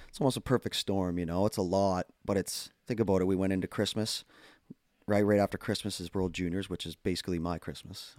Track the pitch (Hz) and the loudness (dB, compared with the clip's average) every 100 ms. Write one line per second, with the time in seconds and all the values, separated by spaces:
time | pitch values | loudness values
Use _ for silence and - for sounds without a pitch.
0 | - - 143 - - 123 107 - - 98 | -14 -2 0 0 0 0 0 -4 0 0
1 | 90 87 82 87 107 - 90 95 98 90 | 0 -2 0 2 2 2 2 4 4 2
2 | - _ - 98 87 - - _ - 110 | -2 _ -2 0 0 -6 -10 _ -4 0
3 | 101 95 92 95 95 95 87 - 101 110 | 4 4 4 2 2 0 -2 -2 -2 -2
4 | 107 - - - - - - - _ _ | -4 -6 -10 -20 -20 -20 -20 -20 _ _
5 | - 104 104 104 101 98 - 101 104 - | 0 2 6 4 4 0 -4 -4 -4 -6
6 | 87 98 92 82 87 92 95 87 82 80 | -4 -2 -2 0 -2 -2 -4 -6 -8 -6
7 | 98 87 - 87 85 80 - 71 - 92 | -2 -2 -2 -2 -2 -4 -6 -12 -14 -16
8 | - | -16